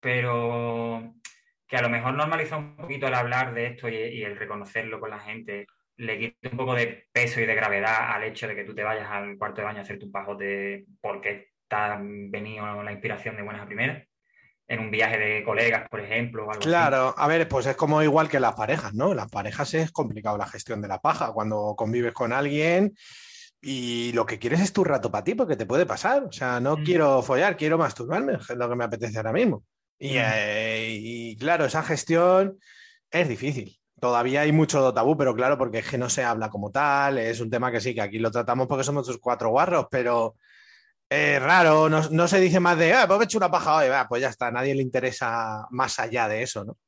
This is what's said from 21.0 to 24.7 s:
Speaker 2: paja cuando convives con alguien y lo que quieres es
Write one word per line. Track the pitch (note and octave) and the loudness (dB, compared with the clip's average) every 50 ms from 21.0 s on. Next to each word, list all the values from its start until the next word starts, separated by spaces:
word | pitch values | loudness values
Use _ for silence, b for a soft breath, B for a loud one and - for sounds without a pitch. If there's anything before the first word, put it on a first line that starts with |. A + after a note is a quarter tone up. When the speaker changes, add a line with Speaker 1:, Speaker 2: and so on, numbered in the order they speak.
Speaker 2:
paja | - D3 D#3+ - E3 A#2 G#2+ | 0 -2 0 0 -2 -4 -4
cuando | A2 G#2 G#2+ G#2+ G#2+ G#2 G#2+ G#2 | -4 -2 -2 -2 -2 -2 -4 -2
convives | - A2+ A2 A#2 A#2+ A#2+ A#2+ A#2 | -2 -2 -2 0 0 0 -2 -2
con | - B2+ A#2 A#2+ | -2 -4 0 0
alguien | C3+ C#3+ C#3+ C#3+ D3 D3+ E3 E3+ F#3 G3+ G#3 G#3 B B B B B B B B B B B B _ | 0 0 0 0 0 2 2 4 4 2 2 0 B B B B B B B B B B B B _
y | - - C3+ C3 B2 A#2+ A#2+ A#2 A#2 A#2+ A#2 | -10 -8 -6 -4 -4 -4 -2 -2 -2 0 0
lo | A#2 A2+ | 0 0
que | - A2+ G#2 | 0 -2 -6
quieres | - A#2+ C#3+ E3+ | -2 0 2 2
es | G3 F#3+ | 2 2